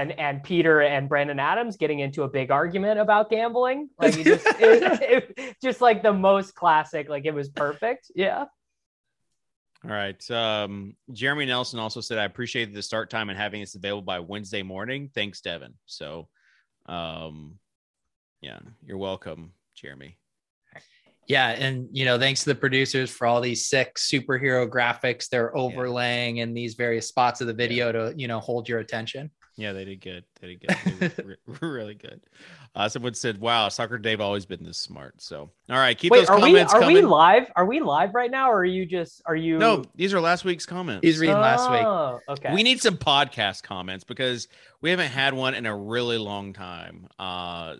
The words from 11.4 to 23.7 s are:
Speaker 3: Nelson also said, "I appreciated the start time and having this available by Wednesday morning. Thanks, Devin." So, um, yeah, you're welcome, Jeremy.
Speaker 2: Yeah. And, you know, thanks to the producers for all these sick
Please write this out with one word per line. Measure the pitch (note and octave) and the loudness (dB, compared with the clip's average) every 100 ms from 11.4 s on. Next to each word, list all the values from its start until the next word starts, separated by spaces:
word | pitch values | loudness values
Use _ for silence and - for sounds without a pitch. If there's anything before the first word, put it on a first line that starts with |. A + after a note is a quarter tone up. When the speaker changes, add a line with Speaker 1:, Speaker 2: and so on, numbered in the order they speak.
| C#3 | -2
Speaker 3:
Nelson | B2 B2 A#2 | -4 -4 -8
also | A2 A#2+ | -8 -10
said, | A2 A2+ | -8 -4
"I | G#2 | -4
appreciated | - A#2+ B2+ A2+ G2+ | -6 -8 -6 -6 -8
the | |
start | G2+ A2 A2 | -8 -8 -6
time | A#2 G#2 | -6 -6
and | G2 | -6
having | G#2 G#2 | -8 -8
this | G2+ | -14
available | G2+ G2 G#2 | -10 -8 -6
by | F#2+ F2+ | -6 -8
Wednesday | E2+ G2+ G2 G#2+ | -8 -12 -10 -10
morning. | F#2+ F#2+ A2+ C#3 C#3 A#2+ | -10 -10 -10 -10 -10 -8
Thanks, | G#2 - | -8 -10
Devin." | F#2+ E2+ C2 _ _ | -12 -12 -14 _ _
So, | - D2 E2 F2 _ _ _ _ _ - | -16 -14 -14 -16 _ _ _ _ _ -12
um, | F2 E2 D#2+ D#2+ D#2 D2+ G2 _ _ _ _ _ _ _ _ | -10 -10 -10 -14 -16 -20 -20 _ _ _ _ _ _ _ _
yeah, | C#2+ G1+ G2 A2+ D3+ | -20 -18 -20 -20 -16
you're | F#2+ | -10
welcome, | G2 F#2+ - D#2+ E2 F2+ _ _ | -8 -8 -10 -16 -18 _ _ _
Jeremy. | - C2+ C#2 F2 _ _ _ _ _ - - _ _ _ - | -20 -20 -20 -20 _ _ _ _ _ -20 -20 _ _ _ -2
Speaker 2:
Yeah. | C3+ B2 | 0 0
And, | A#2+ C3+ C3 B2 | -2 -4 -6 -8
you | C3+ C3 | -4 0
know, | B2 | 2
thanks | C3 C3 | 0 0
to | - | -2
the | C3 | -2
producers | C#3 C3 C3+ C3+ B2 | 0 0 0 -2 -4
for | - A#2+ | -2 0
all | A#2+ | 2
these | B2 A#2 | 0 -4
sick | - | -2